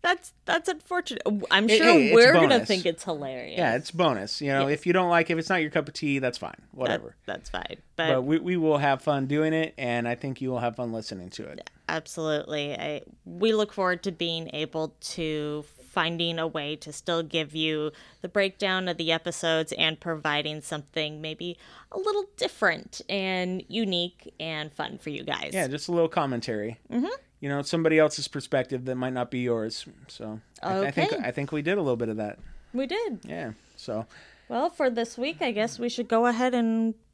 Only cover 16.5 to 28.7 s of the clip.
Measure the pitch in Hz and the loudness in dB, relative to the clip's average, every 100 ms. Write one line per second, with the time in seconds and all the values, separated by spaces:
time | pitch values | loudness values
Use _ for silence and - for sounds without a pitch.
16.5 | 156 147 151 156 151 - 170 160 165 151 | -4 -6 -8 -10 -10 -2 -2 0 -4 -4
17.5 | 156 156 156 151 - - _ 180 202 196 | -2 0 0 -4 -8 -20 _ -4 0 0
18.5 | - 196 185 185 165 165 160 175 165 170 | 0 0 0 -2 -2 0 0 0 -2 0
19.5 | 160 160 - 160 160 175 156 151 147 151 | 2 0 2 0 0 -6 -4 0 -2 -2
20.5 | 151 - 156 147 - 151 151 156 156 175 | -8 -8 -10 -6 -6 -6 -6 -10 -8 -10
21.5 | 170 - - - - 392 415 403 - - | -10 -16 -20 -12 -4 -2 -2 -4 -4 -4
22.5 | - 196 160 - - - 196 190 185 180 | 2 0 0 -8 -14 -6 -4 -2 -2 -2
23.5 | 185 - 208 214 180 175 _ - _ 160 | -4 -4 -2 0 0 -2 _ -20 _ -8
24.5 | 156 151 - 147 - - 143 131 143 - | -6 -8 -8 -8 -8 -10 -8 -6 -6 -4
25.5 | 190 139 147 - 170 165 170 143 123 117 | -2 -2 -4 -2 2 2 2 0 -2 -2
26.5 | 110 107 117 _ 240 320 539 _ _ 143 | -4 -4 -8 _ -2 -2 -6 _ _ -4
27.5 | 143 143 165 160 156 151 - 139 143 - | -4 0 2 4 6 4 2 -6 -8 -2
28.5 | 139 123 | 0 0